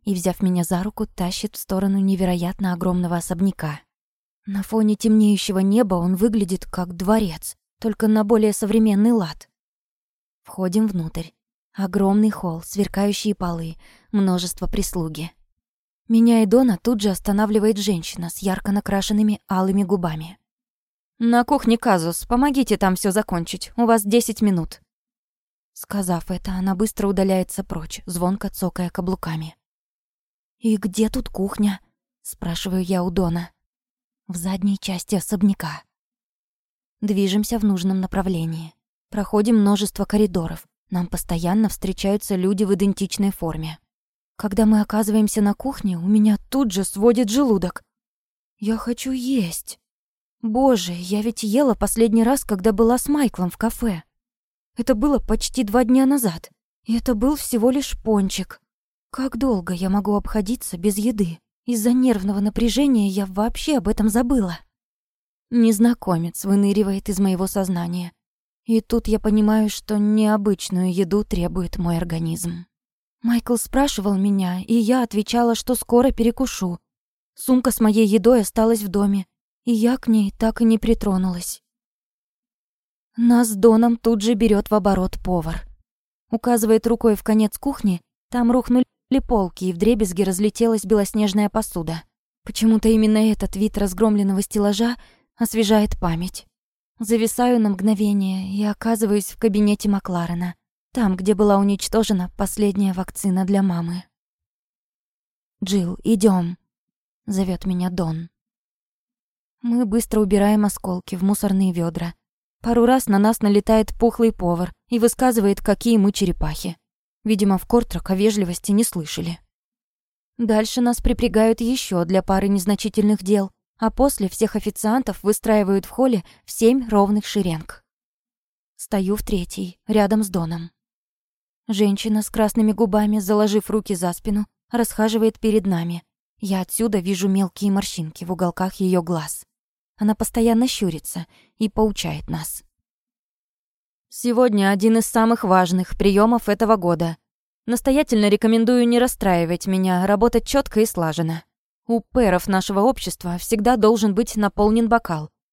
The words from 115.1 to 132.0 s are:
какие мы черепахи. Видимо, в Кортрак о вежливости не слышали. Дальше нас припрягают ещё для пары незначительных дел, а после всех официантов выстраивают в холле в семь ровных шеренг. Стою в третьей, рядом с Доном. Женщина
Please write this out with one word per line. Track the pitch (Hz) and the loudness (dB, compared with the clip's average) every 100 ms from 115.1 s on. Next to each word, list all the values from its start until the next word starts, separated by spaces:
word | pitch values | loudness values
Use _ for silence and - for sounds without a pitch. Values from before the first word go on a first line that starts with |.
| - 254 226 196 196 | 2 0 2 2 2
какие | - 196 233 226 | 0 0 2 4
мы | 196 | 4
черепахи. | - 185 165 151 156 180 170 _ _ _ _ 214 | 2 -2 -2 -4 -6 -8 -12 _ _ _ _ -2
Видимо, | 208 202 190 | 2 2 2
в | - | 2
Кортрак | 240 233 170 - | 0 0 -6 -4
о | 190 | 0
вежливости | 208 208 180 175 - | 2 2 -2 -4 0
не | 202 | 0
слышали. | 226 180 151 - 170 170 _ _ _ _ _ _ _ _ _ - | 0 -4 -8 -8 -8 -8 _ _ _ _ _ _ _ _ _ -4
Дальше | 226 214 220 - | 0 0 0 0
нас | 240 240 | 0 0
припрягают | - 247 240 208 220 226 | -2 0 0 2 2 2
ещё | 233 254 - 180 170 | -2 -4 -2 -2 0
для | 190 | 0
пары | 185 190 202 | 2 0 0
незначительных | 202 180 202 214 220 208 214 | 0 0 -2 -2 0 2 2
дел, | 185 208 190 _ _ - | 0 0 0 _ _ -4
а | 226 | -2
после | - 277 - 190 | 2 0 0 -4
всех | - 214 214 | -2 -2 -2
официантов | 214 - 214 240 247 185 | -6 -4 -2 0 -2 -4
выстраивают | 196 214 - 214 190 196 | -2 -2 2 2 2 0
в | - | -2
холле | - 262 214 - _ | 0 0 0 -4 _
в | - | -12
семь | - 226 269 233 | 2 4 4 2
ровных | 214 196 208 - | 2 4 2 -2
шеренг. | 208 185 160 160 - _ _ _ _ _ _ _ _ _ - | -2 -2 -4 -8 -20 _ _ _ _ _ _ _ _ _ -20
Стою | - 202 190 | -6 -2 -2
в | 208 | -4
третьей, | - 196 175 - 185 - - | -2 -4 -4 -8 -10 -10 -2
рядом | 220 202 214 | 2 2 2
с | 202 | 0
Доном. | 180 165 170 170 _ _ _ _ _ _ _ _ _ - | -2 -4 -6 -10 _ _ _ _ _ _ _ _ _ -4
Женщина | 196 208 202 | 0 2 2